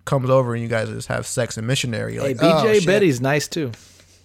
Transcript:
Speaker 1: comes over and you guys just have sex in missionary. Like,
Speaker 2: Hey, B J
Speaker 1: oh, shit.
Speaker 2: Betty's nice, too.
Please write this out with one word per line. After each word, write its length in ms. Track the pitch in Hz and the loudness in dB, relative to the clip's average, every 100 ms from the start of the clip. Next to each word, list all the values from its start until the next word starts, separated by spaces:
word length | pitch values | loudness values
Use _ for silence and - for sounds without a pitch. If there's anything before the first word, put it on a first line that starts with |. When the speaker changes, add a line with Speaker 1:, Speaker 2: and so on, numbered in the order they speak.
Speaker 1:
comes 260 | - 139 127 | -4 -2 4
over 240 | 131 123 | 2 2
and 80 | 117 | -2
you 60 | 117 | -2
guys 200 | 113 110 | -2 -4
just 200 | 113 - | -6 -6
have 180 | 120 117 | -6 -4
sex 320 | - 117 - | -4 -4 -4
in 80 | 113 | -2
missionary. 520 | 135 127 110 110 113 | -2 -2 -4 -6 -4
Like, 80 | 139 | -4
Speaker 2:
Hey, 60 | |
B 40 | 120 | 2
J 60 | 165 | 4
Speaker 1:
oh, 200 | 160 220 | 4 4
shit. 120 | 208 170 | 4 4
Speaker 2:
Betty's 340 | 202 190 123 | 4 4 2
nice, 280 | 135 147 - | 0 0 -2
too. 240 | 170 135 110 - _ _ _ | -6 -8 -10 -20 _ _ _